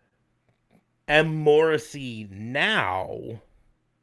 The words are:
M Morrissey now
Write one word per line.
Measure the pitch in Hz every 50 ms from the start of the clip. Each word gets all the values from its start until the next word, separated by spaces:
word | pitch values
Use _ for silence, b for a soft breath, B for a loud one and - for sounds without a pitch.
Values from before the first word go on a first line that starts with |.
| _ _ _ _ _ _ _ _ _ _ _ _ _ _ _ _ _ _ _ _ _ -
M | 147 151 156 160 156 156 151
Morrissey | 151 147 151 160 160 156 147 147 - - 147 135 127 117 110 107 101
now | 95 98 107 117 127 143 165 202 220 196 120 92 92 95 92 - 107 110 117 123 110 110 - _ _ _ _ _ _ _ _ _ _ _